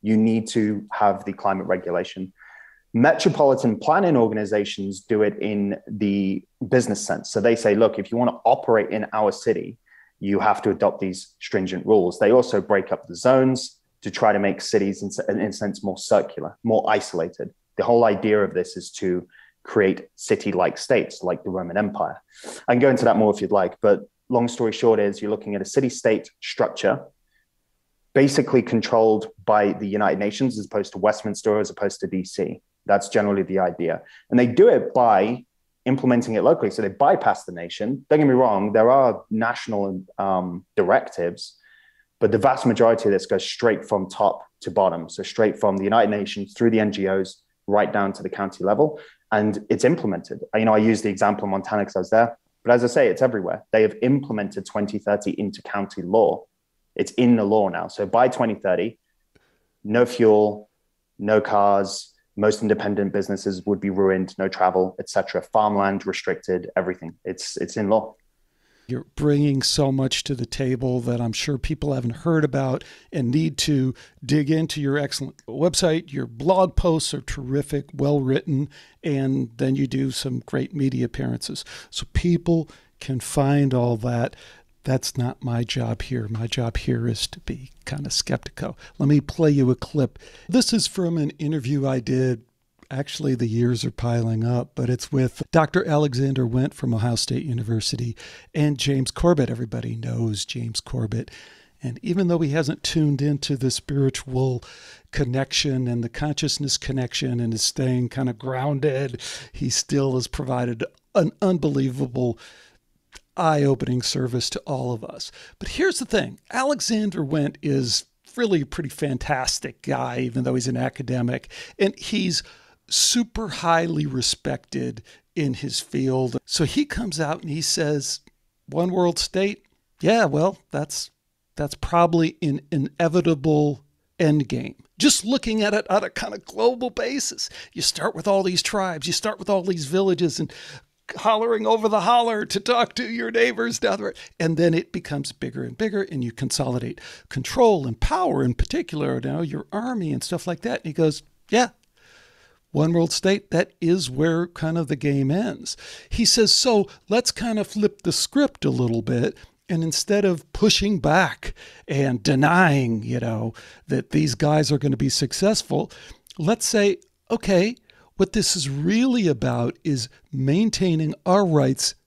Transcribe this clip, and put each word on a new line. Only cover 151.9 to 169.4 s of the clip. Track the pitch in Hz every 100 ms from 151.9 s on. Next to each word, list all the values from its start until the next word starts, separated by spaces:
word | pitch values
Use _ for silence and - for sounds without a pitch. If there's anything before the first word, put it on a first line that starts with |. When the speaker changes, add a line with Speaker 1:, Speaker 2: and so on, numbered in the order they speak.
| _ _ - _ _ _ _ _
Speaker 2:
one | 147 156
world | 170 165
state, | - 190 202 -
that | 165 185 _
is | 165 180 131
where | 127 160 165 175
kind | - 165 165
of | 156
the | 151
game | 147 139 135
ends." | 165 220 - - - - - -
He | -
says, | 226 - 214
"So | - - 220 196 - _
let's | 214 247
kind | - 233 214
of | 202
flip | 214 208 -
the | 175
script | 160 - 277 285 -
a | 151
little | 123 123 117
bit. | 113 123 131 - - _ _
And | 170
instead | 165 151 - 208
of | 202 170 -
pushing | - 214 - 196 196
back | 151 160 175 - - - - - -
and | 139 139 123
denying, | 101 135 151 175 180 139 123 113
you | 113 123
know, | 117 110 113 - - - -
that | 139 -
these | 147 156
guys | 113 147 151 151
are | 147
gonna | 143 131
be | 139
successful, | - 135 - 196 220 - 143 - - - - _ -
let's | 160 233 -
say, | 220 202 185 _ _ _
okay, | 233 - 190 202 247 _ _ _ -
what | 190
this | 220 -
is | 190 135
really | 135 160 214 262 247 185
about | 131